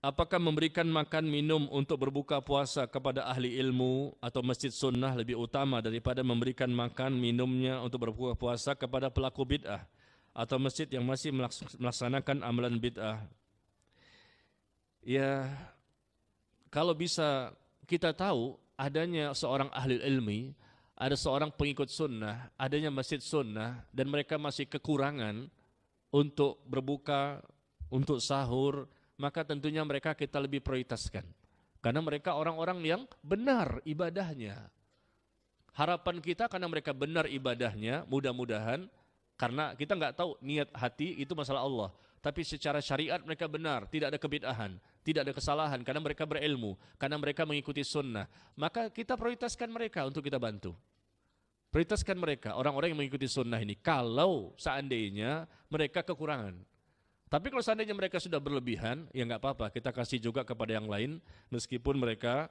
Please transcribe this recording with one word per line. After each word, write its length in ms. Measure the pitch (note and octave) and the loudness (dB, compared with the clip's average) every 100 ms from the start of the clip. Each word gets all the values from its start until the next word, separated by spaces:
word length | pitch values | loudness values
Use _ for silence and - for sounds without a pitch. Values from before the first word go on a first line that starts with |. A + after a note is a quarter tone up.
| C#3 | -2
Apakah 320 | C#3 E3 F3+ | 0 2 4
memberikan 480 | E3+ D#3 D#3+ E3 E3 | 4 4 2 2 2
makan 400 | D#3+ D3+ D#3 D#3+ | 2 2 0 2
minum 400 | D3 D3+ D#3 C#3+ | 2 4 4 4
untuk 400 | C#3 C#3+ D3 C3+ | 0 2 2 2
berbuka 320 | C#3 C#3 C#3+ | 0 0 0
puasa 480 | C3+ C#3 C#3 - B2+ | 2 2 2 0 -2
kepada 400 | C#3 C3+ C3 - | 0 -2 -2 -2
ahli 320 | B2+ B2 B2 | 0 0 2
ilmu 560 | C3 B2+ B2+ C3 C#3 - | 2 4 4 2 0 -6
atau 160 | A#2+ C3 | -4 -2
masjid 320 | B2 B2 C#3 | 0 0 -2
sunnah 400 | - C3+ B2 C3+ | 0 2 2 2
lebih 240 | B2+ A2+ A#2+ | 0 -2 -2
utama 480 | A#2 C#3+ C#3 B2 | -2 0 2 2
daripada 400 | A2+ A2+ A#2+ B2+ | 0 -2 -2 0
memberikan 480 | B2+ A#2 B2 B2 B2+ | 2 4 2 2 0
makan 480 | A#2+ A#2+ A#2 C3 C3 | 2 0 -2 0 2
minumnya 640 | B2 A#2+ B2+ B2+ B2+ C3 | 2 4 2 2 2 0
untuk 240 | B2 B2 A#2 | -2 -2 -2
berbuka 240 | A2 B2 A#2 | -2 -2 0
puasa 320 | A#2+ A#2+ - | 0 0 -2
kepada 400 | C#3 B2+ C3 C3+ | -2 0 0 0
pelaku 320 | B2 C3 - | 0 0 0
bid'ah 400 | C3 C#3+ - G2 - _ - _ _ | 0 0 -2 -8 -10 _ -20 _ _
atau 240 | - A2+ C3 | -6 -2 2
masjid 240 | C3+ - D3+ | 0 0 -4
yang 160 | B2+ | 0
masih 320 | B2 C3 D#3 C3+ | 0 0 -2 -2
melaks-, 400 | B2 - - - | -2 -4 -12 -4
melaksanakan 640 | B2 A#2 A#2+ C3+ C3+ C#3 | -2 0 0 0 0 -2
amalan 400 | G#2+ A#2+ A#2+ A#2 | 0 2 2 2
bid'ah? 400 | A#2+ A#2 G#2+ A2 G2+ - _ _ _ _ _ _ - - - _ _ _ _ _ _ _ | 0 -2 -4 -4 -8 -16 _ _ _ _ _ _ -20 -20 -20 _ _ _ _ _ _ _
Ya, 480 | A#2+ C3 C3+ C3+ C3+ C#3 F3 - _ _ _ _ _ _ _ _ _ | 0 2 2 0 -2 -8 -12 -18 _ _ _ _ _ _ _ _ _
kalau 240 | D3 E3+ D#3 | 0 2 2
bisa 560 | E3+ - D3+ C#3 B2 - _ _ | 0 0 2 0 -2 -10 _ _
kita 320 | - E3+ E3+ D3+ | -2 2 2 2
tahu 400 | F#3+ E3+ B2 A2+ _ - | 2 2 0 -4 _ -6
adanya 560 | C#3 D3 E3+ E3+ D3 C3+ | -2 0 0 0 -2 0
seorang 320 | C#3+ C3+ C3+ - | 0 2 0 0
ahli 240 | C3 B2 C#3 | 2 2 4
ilmi, 480 | C3 A2 G#2 C3 C#3 - - _ - | 2 4 0 -4 -12 -20 -20 _ -4
ada 240 | C3 C#3 | 0 2
seorang 320 | D#3+ C3+ D3+ | 2 2 0
pengikut 400 | - D3 C#3 C3+ | 0 -2 0 -2
sunnah, 560 | - D#3 A#2 G#2+ A2 B2+ _ | 0 -2 0 -4 -6 -10 _
adanya 320 | C3 D3 D#3 | 0 2 0
masjid 320 | C3+ C3 D3 | -2 -2 -4
sunnah, 640 | - D#3 B2 G#2+ A2+ B2 - | 0 0 0 -2 -4 -6 -10
dan 160 | C3 C3 | -2 0
mereka 320 | D3 C#3+ D3+ | 0 0 -2
masih 320 | D3 - C#3 | -2 -4 -4
kekurangan 800 | D3+ - D3 C#3 D3 G#2+ G#2 C3 _ _ _ _ _ _ C#3+ | -4 0 2 2 0 -4 -4 -8 _ _ _ _ _ _ 4
untuk 480 | D3 - C#3 - | 4 4 2 2
berbuka, 800 | - C3+ C3 C#3+ - C#3+ C#3+ C#3+ - - _ _ - | -2 -2 0 -2 0 2 0 -4 -14 -20 _ _ -2
untuk 320 | C3 C#3 C3+ | 2 4 2
sahur, 640 | - C#3 B2+ B2 C#3 C#3 C3+ _ _ _ | 2 2 2 4 2 2 -6 _ _ _
maka 240 | C#3+ E3 | -4 -2
tentunya 400 | D#3 D3 D3 D#3 | -2 -2 0 0
mereka 320 | D3+ C#3 D#3 | 0 0 0
kita 240 | D3+ C#3+ D3 | -2 -2 0
lebih 240 | C#3 C#3 | 0 0
prioritaskan. 640 | - C3 B2+ A2+ - G2 F2 - _ _ _ _ | 0 -2 0 -4 -4 -6 -8 -18 _ _ _ _
Karena 200 | A#2 C3+ D#3+ | 0 2 0
mereka 320 | D3 F#3 D3+ | -2 0 0
orang-orang 480 | D#3 D#3+ E3 F#3 D#3+ | 0 0 -2 0 0
yang 160 | F3+ C4 - C#3+ | 0 -2 -16 -2
benar 560 | G3 B3 B3+ E3 - | 2 6 6 4 0
ibadahnya. 880 | - D3+ F3 F3 F#3 C#3+ A2 G2 G#2+ _ _ _ _ _ _ _ _ _ _ | -2 0 0 0 -4 -4 -6 -8 -14 _ _ _ _ _ _ _ _ _ _
Harapan 480 | - D#3 F3 F3+ F3 | 0 2 2 0 -4
kita 280 | D#3 E3+ A3+ | -2 0 0
karena 200 | F#3 F3+ | -2 -2
mereka 240 | D#3+ D3 | -2 -2
benar 360 | C3+ C#3+ E3 D#3 | -2 0 2 0
ibadahnya, 760 | C#3 C3 A#2+ A#2+ G#2 A2 C#3 E3+ | 0 -2 0 0 0 -2 -2 0
mudah-mudahan, 800 | C3+ C3+ B2 A#2+ G#2+ A2 C3+ F#3 _ _ _ _ _ | 0 0 -2 -2 -2 0 -2 -4 _ _ _ _ _
karena 400 | B2 B2+ D3+ A2+ | -2 0 -4 -4
kita 160 | D3 | -2
nggak 200 | G3 D3 C3 | 0 0 0
tahu 160 | F3 - | -4 -4
niat 280 | C3+ D3 C#3+ | -4 -2 -2
hati 480 | - B2 - D#3 E3+ | -2 -4 -2 -4 -2
itu 120 | C#3 E3 | -4 -4
masalah 280 | C3+ C#3 C3+ | -2 0 0
Allah. 240 | B2+ G2 - - _ | 0 -2 -6 -20 _
Tapi 240 | D3 D3 | -4 -4
secara 400 | E3 D3 D3+ D3 | -6 -4 0 0
syariat 400 | C#3 C3+ D3+ E3+ | 0 -2 0 -2
mereka 240 | D3+ D#3+ E3 | -4 -4 -4
benar, 400 | D3+ D#3+ C3 G2+ | -2 -2 -2 -2
tidak 240 | D#3 D3 | -2 -2
ada 60 | D3 | -2
kebid'ahan, 500 | D3+ D3 C3 A#2+ G#2 F#2 _ _ - | -2 -2 -2 -4 -4 -8 _ _ 0
tidak 160 | D#3 C#3 | 0 0
ada 40 | C3+ | -2
kesalahan, 440 | C#3+ D3 D#3 C3+ A#2+ | 0 2 2 0 -2
karena 160 | C#3 | -2
mereka 240 | D#3 D3+ D#3 | -2 -2 -2
berilmu, 480 | D#3 D3+ C#3 A2 F#2+ - - | 0 0 0 -2 -6 -12 -6
karena 200 | C#3+ D3+ | -2 -2
mereka 240 | D3 C#3+ D#3+ | -2 0 0
mengikuti 400 | D3 C#3 C#3+ C#3 | -2 -2 -4 -2
sunnah. 400 | D3+ C3+ A2 G2 - - - | -2 -2 -4 -6 -12 -20 -4
Maka 320 | D3+ A3+ A3+ | -2 -2 -4
kita 240 | - A3+ | -6 -4
prioritaskan 560 | B3+ A#3+ A#3+ A#3+ - A#3 | -2 -2 -2 -4 -4 -6
mereka 320 | A3+ A3+ F#3 C3+ | -4 -4 -2 -2
untuk 160 | C#3 C#3+ | -2 -2
kita 160 | C3+ | -2
bantu. 320 | A#2 G#2 F#2+ E2+ _ _ _ _ _ _ _ _ _ | -2 -4 -8 -10 _ _ _ _ _ _ _ _ _
Prioritaskan 480 | D3 E3 G#3+ - F3+ | 0 2 2 0 0
mereka, 400 | E3+ C#3 A2 G2+ | 0 -2 -2 0
orang-orang 400 | C3+ C#3 E3 D3+ | 0 2 0 0
yang 80 | C#3 | -2
mengikuti 240 | C3+ C3 | -2 -2
sunnah 320 | - A#2+ A#2 | 0 0 0
ini, 160 | G#2 G2+ | -2 -2
kalau 800 | - D3 A#2+ A#2 F3+ D#3+ F2+ - | 2 2 4 4 4 4 -2 -6
seandainya 880 | - C3+ C#3 A#2+ G#2+ G2+ A2 D#3 D#3+ - _ | -2 -2 0 0 0 0 -2 -2 -6 -16 _
mereka 320 | D3+ D3 F#3 | 0 0 0
kekurangan. 560 | E3 D3 D#3 C#3+ G#2 F2+ F#2 _ _ _ _ _ - | -2 -4 -2 -2 -4 -8 -16 _ _ _ _ _ -2
Tapi 240 | D3 G#3+ | 0 0
kalau 80 | C4 | -2
seandainya 320 | A3+ A3 G#3+ | 2 2 2
mereka 320 | G3+ F#3+ F#3 | 0 0 -2
sudah 160 | F3+ D#3+ | 0 -2
berlebihan, 640 | C#3+ C#3 B2 G#2+ A2+ C3 D#3+ | 0 -2 0 -2 -2 -4 -6
ya 160 | B2+ A#2 | -4 -2
nggak 160 | A#2 | -2
apa-apa, 240 | C3+ C3+ A2 | -2 -2 -4
kita 240 | - B2 | -4 -4
kasih 400 | B2 A#2 B2+ A2+ | -4 -2 0 0
juga 160 | A#2 A#2+ | -2 -4
kepada 320 | A2+ A2+ A2 | -4 0 0
yang 80 | G#2+ | 0
lain, 320 | G2+ B2 D#3+ - - - | -2 -2 -4 -12 -20 -8
meskipun 480 | B2 - B2 B2+ C#3 | -6 -4 -2 0 2
mereka 480 | A#2+ A2 A#2+ B2+ D#3 | 2 0 0 0 -2